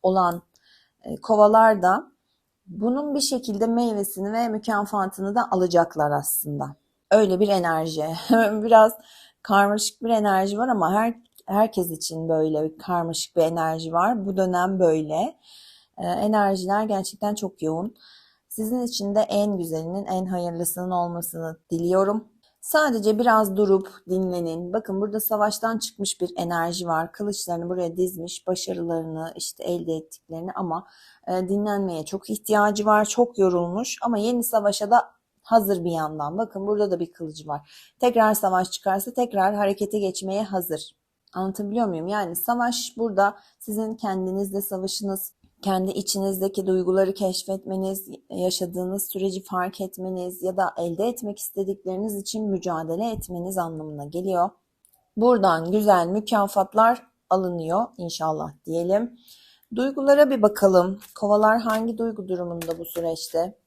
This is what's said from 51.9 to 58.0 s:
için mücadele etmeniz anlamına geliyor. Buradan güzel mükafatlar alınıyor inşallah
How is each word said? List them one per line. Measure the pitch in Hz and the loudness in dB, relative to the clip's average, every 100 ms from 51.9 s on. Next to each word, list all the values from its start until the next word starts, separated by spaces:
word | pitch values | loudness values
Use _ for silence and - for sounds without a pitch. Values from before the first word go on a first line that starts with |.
| 185 220 202 | -6 -6 -6
için | 196 220 214 | -8 -6 -2
mücadele | 190 180 160 160 170 233 | -4 -4 -6 -4 -4 -4
etmeniz | 214 - 180 175 190 | -6 -8 -8 -6 -4
anlamına | 165 160 156 147 | -4 -6 -10 -10
geliyor. | 143 165 190 180 180 _ _ _ _ _ _ - | -8 -6 -2 0 0 _ _ _ _ _ _ 2
Buradan | 233 240 190 160 165 | 4 6 4 2 2
güzel | 208 208 185 170 | 2 6 4 4
mükafatlar | 202 208 220 202 202 190 214 226 240 - _ _ | 0 0 0 2 0 0 4 4 4 -4 _ _
alınıyor | 185 185 175 160 180 240 | 0 0 -4 -2 -2 -2
inşallah | - | -6